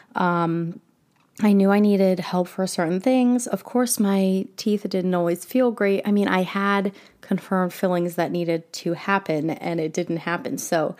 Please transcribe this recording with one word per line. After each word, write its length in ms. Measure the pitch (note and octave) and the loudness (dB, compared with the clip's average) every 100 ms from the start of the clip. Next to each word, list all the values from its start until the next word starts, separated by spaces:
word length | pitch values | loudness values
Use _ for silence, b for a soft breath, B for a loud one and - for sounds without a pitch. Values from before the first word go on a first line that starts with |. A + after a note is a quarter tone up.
| B - | B -2
Um, 640 | F3+ F3 E3+ E3 E3 - _ _ _ _ _ - | 0 2 0 -2 -4 -8 _ _ _ _ _ 0
I 120 | G#3 | 4
knew 160 | G3+ G3 | 6 6
I 100 | G3+ | 4
needed 400 | G#3 G3+ F#3+ F3+ | 4 4 4 2
help 280 | F3 F3+ F3+ | -2 -2 -2
for 180 | - F#3+ | -4 -4
certain 340 | - E3 F3+ | -2 -2 0
things. 460 | C4 C4 B3 B3 B3 | 2 2 4 2 -2
Of 180 | F#3+ | -6
course, 360 | - B3 B3 - | -4 -2 0 0
my 480 | G3+ G3 F#3+ F#3+ F#3+ - | 2 2 2 0 -4 -6
teeth 300 | - G#3 G3+ | -2 -2 -2
didn't 240 | F#3+ F3+ | -2 0
always 320 | F3+ E3+ F3+ - | 0 0 -2 -2
feel 260 | B3+ B3 | 0 0
great. 300 | G#3+ G3+ G3 | 2 0 0
I 80 | - | 0
mean, 160 | G3+ G3 | 2 2
I 140 | F#3 | 2
had 520 | F#3 G3 G3 G3+ G3 B B B | 0 0 0 0 0 B B B
confirmed 520 | - F#3 - F#3+ F3+ | -4 -4 0 0 0
fillings 420 | - F#3+ F3+ F3 E3+ | -2 -2 0 -2 -2
that 160 | D#3+ | -2
needed 400 | F3 E3+ E3 E3 | -2 -2 -2 -4
to 200 | - F3 | -8 -6
happen, 580 | E3+ - G3 F#3+ D#3 D#3 | -4 0 -2 0 -2 -2
and 280 | D3+ E3+ E3+ | -4 -4 -4
it 140 | D#3+ | -4
didn't 240 | D#3+ F3 E3 | -4 -4 -4
happen. 400 | E3+ E3+ E3+ - | -4 -4 -4 -8
So 380 | - E3+ D#3 - | -2 -2 -2 -6